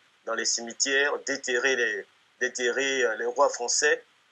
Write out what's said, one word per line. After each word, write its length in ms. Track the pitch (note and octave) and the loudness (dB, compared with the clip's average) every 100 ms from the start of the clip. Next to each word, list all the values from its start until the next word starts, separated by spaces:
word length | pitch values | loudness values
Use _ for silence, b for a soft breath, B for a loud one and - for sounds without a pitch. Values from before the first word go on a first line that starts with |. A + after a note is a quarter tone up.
| _ _ - | _ _ -6
dans 80 | |
les 100 | A2+ | -4
cimetières, 760 | A2+ - A#2 A2 C#3 C#3 C#3+ A#2+ - | -2 -2 -4 -4 0 2 2 0 -4
déterrer 480 | C#3 - B2 C3 B2+ | -6 -2 0 2 2
les, 300 | A2+ G#2 F#2 _ _ _ | 0 -2 -8 _ _ _
déterrer, 640 | B2 B2 B2 A#2 C#3 C3+ | -4 -2 -2 0 0 0
euh, 120 | A#2 A2 | 0 0
les 100 | A#2+ | -2
rois 220 | A#2+ A2+ | 2 2
français 560 | - A#2+ - D3+ E3 - _ _ | 2 -2 0 2 0 -2 _ _